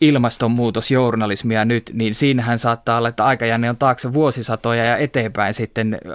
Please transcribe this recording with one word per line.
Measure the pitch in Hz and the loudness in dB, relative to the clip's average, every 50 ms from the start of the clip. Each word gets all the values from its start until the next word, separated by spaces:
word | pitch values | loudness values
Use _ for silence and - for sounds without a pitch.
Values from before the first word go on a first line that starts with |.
ilmastonmuutosjournalismia | 160 151 143 131 120 120 - - 127 117 120 120 120 113 101 113 110 - 135 127 127 120 113 113 110 104 101 - - 117 113 110 107 | 2 4 4 4 2 0 0 0 0 0 0 2 0 0 -2 -2 -2 0 2 2 2 2 2 0 0 0 -2 -2 -2 0 0 2 2
nyt, | 113 120 117 - - - | 2 0 0 -2 -4 -4
niin | 113 113 110 107 | -4 -2 -2 0
siinähän | - 147 139 139 127 113 120 120 113 | 0 2 2 2 2 0 0 -2 0
saattaa | - 120 117 117 - - 117 117 | 0 -2 -2 -2 -2 -2 0 0
olla, | 117 117 | 0 -2
että | 117 - 110 | 0 0 2
aikajänne | 131 131 - 120 113 113 117 117 120 | 2 2 2 0 0 0 0 0 -2
on | 120 | -2
taakse | 117 143 135 123 - - 127 127 | 0 2 0 0 0 -2 -2 0
vuosisatoja | 151 156 139 - 127 110 - 113 - - 120 117 117 113 | 2 2 2 0 -2 -4 -4 -4 -4 -2 -2 0 0 2
ja | 117 120 | 2 2
eteenpäin | 107 147 139 - 131 113 110 - 107 104 98 107 | 0 0 0 0 -2 -2 -2 -2 -2 -2 -2 -2
sitten | - 113 - - 110 110 110 107 - - 90 73 | -4 -6 -6 -4 -2 -2 -2 -2 -4 -8 -10 -12